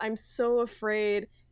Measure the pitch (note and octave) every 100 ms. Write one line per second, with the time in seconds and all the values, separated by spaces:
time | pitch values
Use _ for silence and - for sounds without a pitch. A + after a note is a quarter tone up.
0 | A3 A3 - - A#3+ A#3+ A#3 - G#3+ G#3+
1 | G#3 G3+ G#3+ - _